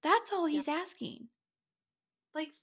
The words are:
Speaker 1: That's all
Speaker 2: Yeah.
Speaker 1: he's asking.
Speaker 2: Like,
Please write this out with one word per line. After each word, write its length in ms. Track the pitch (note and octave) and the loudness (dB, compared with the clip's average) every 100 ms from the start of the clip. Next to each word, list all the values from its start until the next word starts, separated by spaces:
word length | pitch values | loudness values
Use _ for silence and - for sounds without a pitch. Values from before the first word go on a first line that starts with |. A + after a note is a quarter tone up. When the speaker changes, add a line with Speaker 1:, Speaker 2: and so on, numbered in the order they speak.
Speaker 1:
That's 300 | D4+ G#4+ - | 4 4 4
all 160 | G4 E4 | 0 2
Speaker 2:
Yeah. 80 | D4 | 2
Speaker 1:
he's 120 | C#4+ | 0
asking. 600 | D4+ F#4 - A3 - A3+ _ _ _ _ _ _ _ _ _ _ | -2 -4 -6 -8 -10 -16 _ _ _ _ _ _ _ _ _ _
Speaker 2:
Like, 180 | D4+ D4+ - | -8 -8 -10